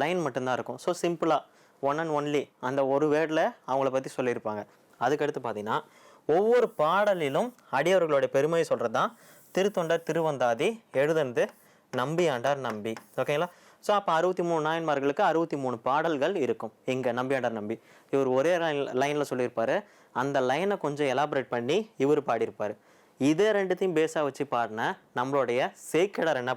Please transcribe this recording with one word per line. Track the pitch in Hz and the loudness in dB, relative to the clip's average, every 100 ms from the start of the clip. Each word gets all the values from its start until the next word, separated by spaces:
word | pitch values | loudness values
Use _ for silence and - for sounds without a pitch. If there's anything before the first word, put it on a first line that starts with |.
லைன் | 143 185 151 | -2 0 -2
மட்டும்தான் | 127 127 123 | -2 -2 -2
இருக்கும். | 117 127 - | -4 -6 -4
So | 175 | -2
சிம்பிளா | 175 170 165 147 - _ _ - 139 | -2 -2 0 0 -2 _ _ -4 -2
one | 147 | -2
and | 165 147 | -2 -2
only | 147 147 120 - 127 | 0 -2 -4 -6 -4
அந்த | 139 135 | 0 2
ஒரு | 139 151 | 2 2
வேர்டில் | 147 160 156 202 240 - | 2 2 0 0 -2 -4
அவங்கள | 135 135 131 | 0 0 0
பத்தி | 131 - | -4 -4
சொல்லியிருப்பாங்க. | 127 120 110 104 104 _ _ - 120 | -2 -2 -4 -8 -10 _ _ -4 0
அதுக்கடுத்து | 147 147 143 123 | 0 -2 -2 -6
பார்த்தீங்கன்னா | 107 104 139 - - - - - 160 | -6 -2 -4 -4 -20 -20 -10 0 2
ஒவ்வொரு | 214 247 226 - | 4 4 2 0
பாடலிலும் | 151 185 208 185 147 143 240 - - 131 | 2 2 2 2 0 0 -2 -6 -6 0
அடியவர்களுடைய | 156 190 165 143 131 139 | 4 4 4 2 2 2
பெருமையை | 147 170 156 | 2 2 0
சொல்றது | 127 117 120 | 0 0 0
தான் | 202 - - - - - | -2 -4 -20 -20 -8 -2
திருத்தொண்டர் | 196 202 165 165 165 | 0 0 0 -2 0
திருவந்தாதி | 160 160 139 123 117 170 226 _ 131 | -2 0 2 0 2 0 -2 _ 0
எழுதுனது | 147 160 135 123 208 - _ _ - 127 | 2 2 0 0 -2 -4 _ _ -8 -4
நம்பியாண்டார் | 131 160 170 123 127 143 127 | -2 0 0 2 0 -2 -2
நம்பி. | 107 107 110 - - | -6 -6 -8 -10 -6
ஓகேங்களா? | 127 147 175 - - - - | -2 0 -2 -6 -20 -12 -2
So | 208 | 0
அப்ப | 196 160 | 2 0
அறுபத்தி | 180 185 175 | 0 0 0
மூணு | 165 151 | 0 0
நாயன்மார்களுக்கு | 165 160 139 139 139 196 | -2 0 0 0 2 2
அறுபத்தி | 160 165 147 | 2 0 -2
மூணு | 131 120 127 | -4 -4 -2
பாடல்கள் | 139 160 151 147 196 | 0 0 0 -2 0
இருக்கும். | 123 110 113 - - | -2 -2 -6 -10 -6
இங்க | 131 127 117 | -2 -2 -2
நம்பியாண்டார் | 131 135 120 113 | -2 -2 -2 -4
நம்பி | 104 113 - - - | -6 -8 -12 -20 -4
இவர் | 139 131 127 | 0 2 2
ஒரே | 151 175 | 2 2
லைன், | 165 143 139 127 | 0 -2 -2 0
லைன்ல | 139 147 143 | 0 0 -2
சொல்லியிருப்பாரு. | 127 123 - 113 170 208 - - - | -2 -4 -2 0 -2 -4 -20 -12 -4
அந்த | 135 139 127 | -2 0 0
லைனை | 139 196 196 151 | 0 -2 -2 -4
கொஞ்சம் | 143 147 | -2 0
எலாபரேட் | 127 151 147 123 | 0 0 -2 -2
பண்ணி | 123 120 175 220 - | -4 0 0 -2 -2
இவர் | 135 151 127 | 2 2 2
பாடியிருப்பாரு. | 117 110 - 104 - _ _ _ - 135 | -2 -2 -4 -6 -8 _ _ _ -2 2
இதே | 156 208 202 | 4 4 2
ரெண்டுத்தையும் | 190 180 190 160 | 2 0 0 2
பேஸா | 160 160 147 | 0 0 -2
வச்சு | 127 143 | -2 -2
பாடின | 120 113 110 135 196 _ - | -2 -2 -2 -4 -4 _ -4
நம்மளுடைய | 131 139 123 120 175 - - | 0 0 2 2 0 -4 -4
சேக்கிழார் | 156 196 - 165 135 | 0 0 0 -2 0
என்ன | 123 | -2